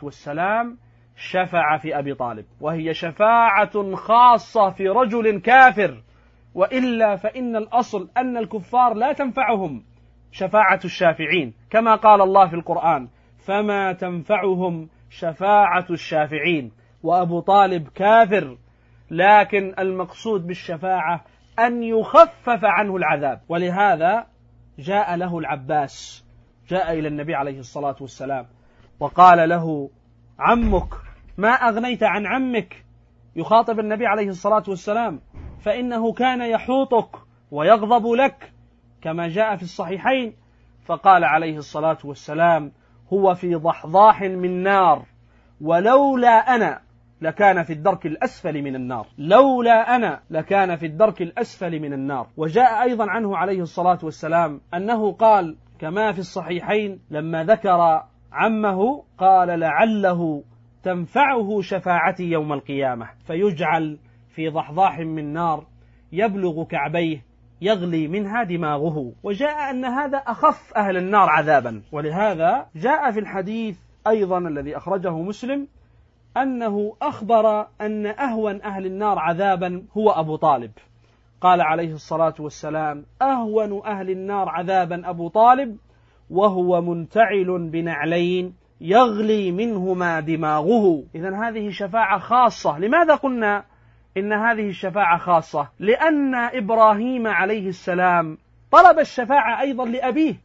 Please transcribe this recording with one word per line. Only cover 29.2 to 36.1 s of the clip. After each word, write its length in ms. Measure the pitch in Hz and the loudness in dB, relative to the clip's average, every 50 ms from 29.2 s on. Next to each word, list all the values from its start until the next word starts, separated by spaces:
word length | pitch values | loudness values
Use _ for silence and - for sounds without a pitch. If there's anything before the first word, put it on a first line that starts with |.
| 180 180 175 170 160 165 | 8 10 10 8 6 4
له: 420 | 175 170 165 160 156 143 139 139 _ _ _ _ _ _ _ _ _ - | 2 0 -2 -4 -4 -6 -6 -10 _ _ _ _ _ _ _ _ _ -2
"عمك، 560 | 135 180 233 240 226 214 196 175 - - - - - - - - - - - 180 | 0 2 2 2 2 0 0 0 -2 -4 -10 -16 -16 -20 -20 -20 -20 -16 -6 -2
ما 100 | 202 226 | 0 0
أغنيت 540 | 254 254 254 233 202 226 240 247 240 175 | 2 2 0 0 0 -2 -4 -4 -2 0
عن 240 | 214 190 180 208 208 | 0 0 0 -2 -4
عمك؟" 580 | 180 233 262 262 254 240 214 180 - - - _ _ _ _ _ _ _ _ _ _ - | -4 -4 -4 -4 -4 -4 -4 -6 -8 -12 -20 _ _ _ _ _ _ _ _ _ _ -10
يخاطب 440 | 160 156 151 214 233 233 233 220 220 | -10 -2 2 2 2 2 2 -2 -4
النبي 260 | 214 208 220 214 240 | -4 -4 -4 -4 -2
عليه 220 | 202 208 220 208 196 | -2 -2 -2 -2 -4
الصلاة 340 | 185 175 - 202 214 214 - 196 | -6 -4 -2 0 0 0 -2 -4
والسلام، 520 | 190 175 - 208 208 233 233 202 151 123 - _ - - - - - - | -8 -8 -6 -6 -4 -4 -4 -4 -6 -10 -14 _ -20 -18 -18 -18 -18 -8
فإنه 520 | - 214 196 247 247 247 240 226 226 226 | -6 -6 -4 -4 -4 -6 -4 -2 -2 -2